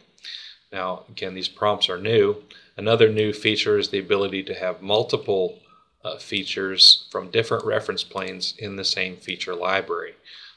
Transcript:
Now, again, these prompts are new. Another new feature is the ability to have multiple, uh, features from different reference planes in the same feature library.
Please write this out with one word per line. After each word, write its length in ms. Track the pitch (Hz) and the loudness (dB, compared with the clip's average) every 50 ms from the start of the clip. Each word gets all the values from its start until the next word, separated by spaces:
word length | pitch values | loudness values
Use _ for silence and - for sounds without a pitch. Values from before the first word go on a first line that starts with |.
| _ _ _ _ - - - - - - - - _ _ | _ _ _ _ -16 -14 -14 -14 -16 -18 -20 -20 _ _
Now, 320 | 101 95 92 92 92 - - - | -8 -6 -4 -4 -6 -6 -10 -14
again, 240 | 92 - 101 95 92 | -10 -8 -8 -8 -6
these 160 | 95 92 - | -6 -8 -8
prompts 400 | - - 107 104 104 101 - - | -2 0 2 2 4 2 2 0
are 80 | 92 90 | 0 -2
new. 460 | 95 110 117 110 101 101 104 - - - - - - - _ - | 0 4 6 6 6 6 4 0 -6 -16 -20 -20 -20 -18 _ -2
Another 320 | 98 110 117 113 117 110 | 2 4 6 8 8 6
new 240 | 107 107 107 107 101 | 6 4 2 2 0
feature 440 | - - 110 107 104 - 110 104 101 | 2 2 2 2 4 4 4 4 4
is 120 | 95 - | 4 2
the 100 | - 98 | 0 -2
ability 420 | 92 90 101 98 98 95 92 98 95 | 0 2 2 2 2 0 -2 -4 -4
to 100 | - 95 | -6 -6
have 280 | 92 92 92 90 - | -4 -4 -4 -4 -4
multiple, 760 | 95 98 104 110 120 - - - - - 101 95 92 87 - - - _ - _ _ _ _ _ | 0 2 2 4 4 2 0 -2 0 0 2 2 2 0 -2 -8 -16 _ -20 _ _ _ _ _
uh, 160 | - 90 85 - | -10 -10 -10 -10
features 920 | - - 101 98 95 - - 101 98 95 95 90 - - - - - - | -8 -6 -4 -4 -4 -4 -4 -4 -4 -2 -2 0 2 2 0 0 -2 -6
from 180 | - 92 92 90 | -8 -8 -8 -2
different 360 | - 113 113 - 120 - - | -2 -2 0 0 -2 -2 0
reference 400 | 110 107 107 - - 95 - - | 0 -2 0 -2 -2 -4 -6 -8
planes 480 | - - 98 95 92 92 92 92 - - - | -8 -8 -8 -6 -6 -6 -8 -8 -8 -8 -8
in 200 | 113 101 98 98 | -10 -10 -8 -4
the 80 | 95 | -4
same 320 | - - 95 92 92 90 - | -2 -2 -2 -2 -4 -6 -10
feature 360 | - - 92 - - 95 90 | -10 -10 -10 -8 -6 -6 -6
library. 600 | 87 90 92 95 98 95 - 85 85 85 82 82 _ _ - - - - - - | -4 -2 0 0 0 0 -2 -6 -6 -6 -10 -14 _ _ -20 -20 -20 -20 -20 -14